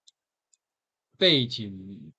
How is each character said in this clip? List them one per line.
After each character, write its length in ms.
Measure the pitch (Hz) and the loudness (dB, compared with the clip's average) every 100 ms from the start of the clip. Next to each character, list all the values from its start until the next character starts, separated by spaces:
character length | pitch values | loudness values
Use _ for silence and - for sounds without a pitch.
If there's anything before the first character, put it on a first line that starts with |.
| _ _ _ _ _ _ _ _ _ _ _ - | _ _ _ _ _ _ _ _ _ _ _ 2
背 300 | 185 147 123 | 4 4 2
景 640 | 120 104 95 95 98 - | -4 -8 -10 -14 -16 -20